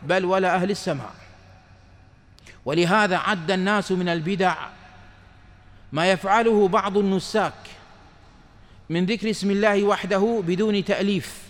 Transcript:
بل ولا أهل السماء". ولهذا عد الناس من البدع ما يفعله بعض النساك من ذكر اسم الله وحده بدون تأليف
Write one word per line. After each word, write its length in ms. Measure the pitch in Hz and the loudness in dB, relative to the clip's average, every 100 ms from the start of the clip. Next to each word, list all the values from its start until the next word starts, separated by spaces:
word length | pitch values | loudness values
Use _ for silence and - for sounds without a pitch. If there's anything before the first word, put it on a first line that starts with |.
بل 220 | 139 185 | 0 0
ولا 300 | 180 190 190 | 2 0 2
أهل 160 | 180 185 | 0 0
السماء". 440 | 196 - 147 117 - - - - - - - - - - - - - - - | -4 -4 -6 -8 -16 -20 -20 -20 -20 -20 -20 -20 -20 -20 -20 -20 -20 -20 -14
ولهذا 520 | - 156 170 208 208 180 | -4 0 2 4 2 2
عد 340 | 165 202 160 | 0 -2 -2
الناس 420 | 185 185 208 190 | 0 2 0 0
من 160 | 185 180 | -2 0
البدع 480 | 170 156 196 185 160 - - - - - - - - - - - - - | -2 -2 0 0 0 -8 -16 -20 -20 -20 -20 -20 -20 -20 -20 -20 -20 -12
ما 180 | 139 175 | -2 0
يفعله 580 | 185 196 208 226 214 196 | 0 2 2 4 4 4
بعض 300 | 202 196 202 | 2 0 0
النساك 540 | 196 190 - 220 180 - - - - - - - - - - - - - - | 2 0 0 -2 -2 -4 -20 -20 -20 -20 -20 -20 -20 -20 -20 -20 -20 -20 -6
من 160 | 165 180 | -2 -2
ذكر 240 | 226 214 | -2 -2
اسم 200 | 214 196 | -2 -2
الله 320 | 202 214 202 | 2 2 2
وحده 600 | 202 202 190 196 208 233 170 | 2 0 0 0 0 0 -2
بدون 380 | 180 214 208 | 0 0 0
تأليف 580 | 185 196 196 196 - - - | 0 -2 0 -2 -4 -14 -20